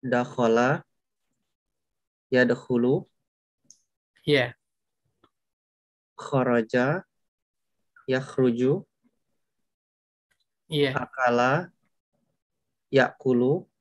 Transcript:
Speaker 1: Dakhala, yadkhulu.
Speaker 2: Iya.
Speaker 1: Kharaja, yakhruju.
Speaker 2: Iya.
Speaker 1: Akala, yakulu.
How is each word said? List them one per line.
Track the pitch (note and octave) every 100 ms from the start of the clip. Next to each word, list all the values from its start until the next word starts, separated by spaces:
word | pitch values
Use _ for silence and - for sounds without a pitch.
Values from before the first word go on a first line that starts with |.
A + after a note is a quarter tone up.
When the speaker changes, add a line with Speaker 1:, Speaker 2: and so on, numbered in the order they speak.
Speaker 1:
Dakhala, | C3 B2 B2 - A#2 A2+ B2 D#3+ - _ _ _ _ _ _ _ _ _ _ _ _ _ _
yadkhulu. | B2+ B2 A#2+ - B2 A#2+ D3+ - _ _ _ _ _ _ _ _ _ _ _ -
Speaker 2:
Iya. | D3 A#2+ - _ _ _ _ _ _ _ _ _ _ _ _ _ _ _ -
Speaker 1:
Kharaja, | - C#3 B2 A#2+ A2 B2+ B2+ E3+ - _ _ _ _ _ _ _ _ _ -
yakhruju. | C3 C3+ - B2+ A#2 B2+ E3+ - _ _ _ _ _ _ _ _ _ _ _ _ _ _ _ _ _ _
Speaker 2:
Iya. | D#3 C#3+ C3
Speaker 1:
Akala, | - - B2+ A#2+ B2 D3 F3+ _ _ _ _ _ _ _ _ _ _ _ _
yakulu. | C3+ B2+ - C3 B2 B2 E3 - _